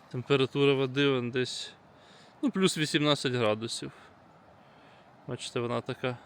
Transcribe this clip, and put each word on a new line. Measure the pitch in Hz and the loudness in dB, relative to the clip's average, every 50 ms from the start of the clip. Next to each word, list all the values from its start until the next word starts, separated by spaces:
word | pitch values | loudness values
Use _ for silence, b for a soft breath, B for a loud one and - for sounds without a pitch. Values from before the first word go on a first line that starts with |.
| B B - | B B -10
Температура | 127 123 - 147 127 135 123 - 143 139 139 139 | -6 -2 2 2 2 2 2 2 2 4 4 4
води | 131 135 131 127 139 143 139 | 4 0 0 0 2 2 2
вон | 135 127 120 120 | 2 2 0 -2
десь, | 117 127 127 117 - - - - - - - - - B B B B B B B B B - | -2 -2 -2 -2 -4 -8 -10 -12 -16 -20 -20 -20 -20 B B B B B B B B B -4
ну, | 269 | -2
плюс | - 196 190 175 - 160 | 0 2 2 2 2 0
вісімнадцять | 151 - - 156 147 151 147 139 - 143 123 | -2 0 0 2 4 2 2 2 0 -2 0
градусів. | 123 117 107 107 107 113 113 - - - 135 - - - - - - - - - - - - - B B B B B B B B B B B B B - | 2 2 2 2 0 -2 -6 -8 -8 -10 -12 -14 -16 -20 -20 -20 -20 -20 -20 -20 -20 -20 -20 -20 B B B B B B B B B B B B B -12
Бачите, | - 123 117 - - - 127 | -10 -10 -8 -8 -6 -6 -4
вона | 120 117 120 117 | -4 -2 -2 -4
така | - - 127 - - 131 123 120 - | -4 -6 -8 -6 -4 -6 -6 -6 -8